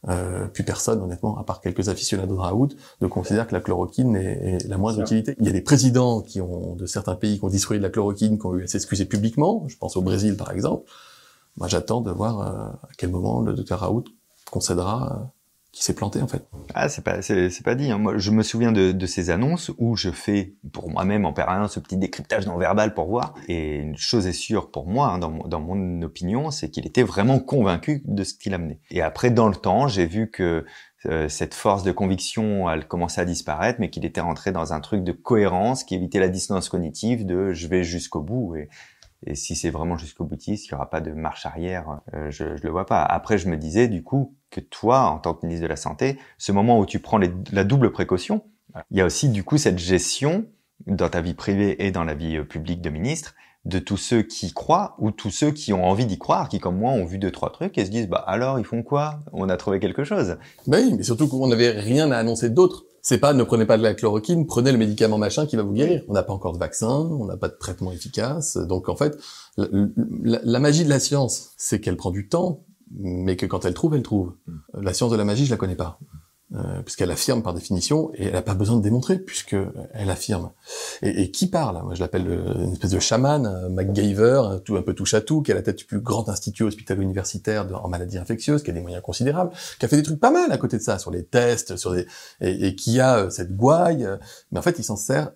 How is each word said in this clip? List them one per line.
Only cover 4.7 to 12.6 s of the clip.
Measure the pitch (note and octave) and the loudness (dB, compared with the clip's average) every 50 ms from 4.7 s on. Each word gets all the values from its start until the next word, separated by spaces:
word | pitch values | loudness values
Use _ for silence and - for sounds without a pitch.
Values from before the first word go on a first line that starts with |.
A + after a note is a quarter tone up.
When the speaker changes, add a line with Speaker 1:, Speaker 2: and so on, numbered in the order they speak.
| G2 F#2+ | -2 0
Speaker 1:
moindre | G2 A2 A2+ G#2+ | 0 0 0 -2
Speaker 2:
C'est | |
Speaker 1:
utilité. | F#2 - G#2+ A2 A2 - C#3 - | 0 2 2 0 0 0 -2 0
Il | A2+ | 2
y | G#2 | 2
a | |
des | - F#2 | 2 0
présidents | - - D3 C3 A#2 C3 A#2+ B2+ B2+ B2 A#2 A2 | 2 4 4 6 6 6 6 6 4 4 2 0
qui | G2 - - G2 | -2 -4 -6 -6
ont, | F#2 F2 F2+ E2+ F2 F2 F2 | -4 -4 -6 -6 -6 -8 -8
de | F2 F#2+ | -8 -8
certains | F2 - G2+ F#2 - F2+ | -6 -6 -4 -2 -4 -4
pays | F2+ - G#2+ G#2 G2 | -2 0 0 0 0
qui | - | -2
ont | F#2+ | 0
discrédité | F#2+ G2 G2 - A2 G#2 | 0 0 0 0 0 0
de | G2 F#2 | 0 0
la | |
chloroquine, | - A2+ G2+ G2+ G2+ G2+ A2 A2 G#2+ G#2 | 0 0 0 0 0 0 2 2 2 0
qui | - | -2
ont | F#2+ F2+ | -2 -4
eu | F2+ | -4
à | F#2 F2+ | -4 -4
s'excuser | - G2 - - - G2 G2 | -4 -6 -4 -2 -2 -2 -2
publiquement. | - - G#2 G#2 A2+ A2+ - D3 F3+ A3+ A3+ D#3+ | 0 0 0 0 0 2 2 2 2 2 0 -4
Je | C#3 - | -8 -10
pense | _ - F2+ - | _ -10 -4 -2
au | F#2+ | -2
Brésil, | F#2 F#2 G2+ G2 G2+ G#2+ G2 | 0 2 2 2 2 2 0
par | - F2+ F2+ | 0 -4 -6
exemple. | F2+ F2+ G#2+ D3 - - - _ - - - - - - _ _ _ _ _ _ _ | -4 -2 -2 -2 -2 -4 -6 _ -20 -20 -20 -20 -20 -20 _ _ _ _ _ _ _
Moi, | - F#2 | -8 -4
j'attends | F2+ G#2+ F2 - - A2+ B2 | 0 0 0 0 0 -2 -2
de | A#2 G2+ | -2 -4
voir, | F2 F#2 G#2 A2+ A#2 G2+ | -2 -2 -2 -2 -2 -2
euh, | G2+ G2 F#2+ G#2 | -4 -4 -6 -6